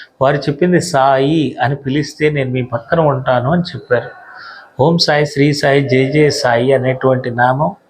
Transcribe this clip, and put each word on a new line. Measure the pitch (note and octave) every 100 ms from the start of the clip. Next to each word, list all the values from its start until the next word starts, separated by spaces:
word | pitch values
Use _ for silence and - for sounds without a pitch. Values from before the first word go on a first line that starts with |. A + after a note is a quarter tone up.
| - _
వారు | C3+ D3
చెప్పింది, | D3 D3 F3+ E3+
"సాయి | E3+ C#3 C3+ C3+ C#3 D#3+ C3 -
అని | B2 C#3+
పిలిస్తే | C3 C#3+ D3 - D3+
నేను | D3 B2
మీ | B2+
పక్కన | B2 A#2 - E3
ఉంటాను" | D3+ C3 C3 B2 B2
అని | F3
చెప్పారు. | E3+ A2 - A#2+ - - - - - - - -
ఓం | C#3+ E3+
సాయి, | - D3+ D3+
శ్రీ | C#3 D3
సాయి, | D3 C#3+ C#3 C3+
జై | C3 C3+
జయ | D3+ D3+
సాయి | C#3+ B2 A#2 B2+
అనేటువంటి | C3+ B2+ B2+ C3 B2+ B2+
నామం | A#2 B2 C3 E3 - _